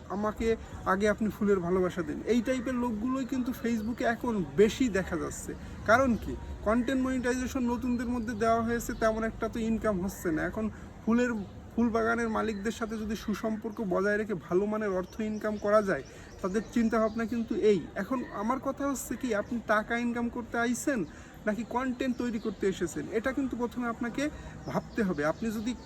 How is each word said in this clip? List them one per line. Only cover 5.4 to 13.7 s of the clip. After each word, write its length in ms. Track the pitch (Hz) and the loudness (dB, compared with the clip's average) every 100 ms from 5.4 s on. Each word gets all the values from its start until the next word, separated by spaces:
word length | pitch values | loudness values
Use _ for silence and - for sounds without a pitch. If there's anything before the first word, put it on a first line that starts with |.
| - - - - - | -10 -10 -10 -6 4
কারণ 200 | 233 269 214 | 6 6 2
কি? 100 | - 175 - - 202 | -2 -8 -8 -4 2
কনটেন্ট 340 | 240 247 262 262 | 2 2 2 0
মনিটাইজেশন 560 | 262 247 254 254 269 240 | 0 0 0 0 0 0
নতুনদের 360 | 240 247 240 240 | 0 0 0 0
মধ্যে 200 | 247 220 208 | -2 -2 0
দেওয়া 180 | 226 226 226 | 4 4 2
হয়েছে, 240 | 233 247 240 | 0 -2 0
তেমন 200 | 220 220 220 | 2 2 -2
একটা 160 | - 226 | -2 -4
তো 40 | 233 226 | -2 0
ইনকাম 260 | 220 220 190 | 2 2 0
হচ্ছে 240 | 196 - 185 156 | -2 -2 -2 0
না। 40 | 170 | -2
এখন 140 | 214 220 - - - | -2 -4 -6 -14 -6
ফুলের, 280 | - 233 247 220 185 - - | 2 4 4 0 -6 -12 -8
ফুল 160 | - 233 226 | 0 2 4
বাগানের 320 | 226 233 226 214 | 2 2 0 0
মালিকদের 380 | 214 202 214 220 | -2 -2 -4 -4
সাথে 140 | 220 220 | -4 -4
যদি 140 | 214 220 | -4 -4
সুসম্পর্ক 540 | - 190 220 220 226 | -2 -2 -2 -2 -4